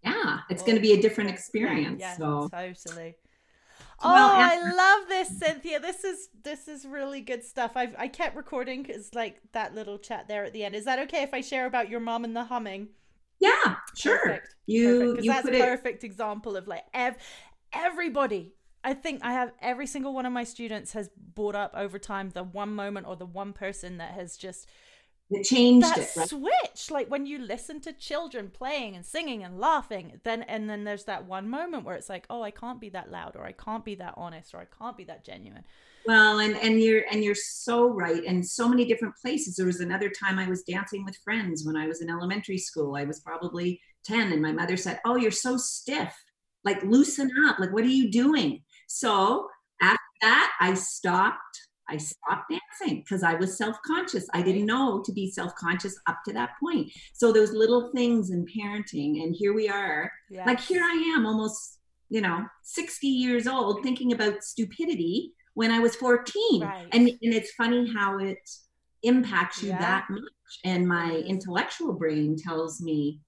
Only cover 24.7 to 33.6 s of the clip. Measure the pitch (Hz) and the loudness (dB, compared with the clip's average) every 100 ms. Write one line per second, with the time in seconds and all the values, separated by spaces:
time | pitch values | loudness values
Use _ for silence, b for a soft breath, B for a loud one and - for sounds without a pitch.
24.7 | b b b b b _ 196 196 254 240 | b b b b b _ -4 2 6 10
25.7 | 247 277 330 - - - 294 294 698 - | 10 8 4 -2 -2 -2 -2 0 0 0
26.7 | - - 302 240 277 277 285 233 233 - | -8 -8 -6 -4 -4 -6 -10 -8 -10 -10
27.7 | 302 294 302 - 294 330 254 196 - 262 | -14 -14 -14 -8 -8 -6 -10 -12 -10 -6
28.7 | 294 226 185 175 302 330 233 180 180 262 | -6 -8 -12 -10 -6 -6 -8 -10 -4 0
29.7 | 311 - 202 170 - - 226 - 214 214 | 0 -2 -10 -12 -12 -6 -6 -6 -8 -6
30.7 | 208 208 202 202 190 180 190 202 269 349 | -8 -8 -8 -8 -10 -8 -10 -8 -8 -6
31.7 | 311 202 185 - 185 - 240 214 - 233 | -8 -10 -12 -10 -14 -10 -10 -10 -10 -14
32.7 | 247 220 185 - 180 - - - - | -14 -14 -14 -12 -12 -14 -14 -16 -14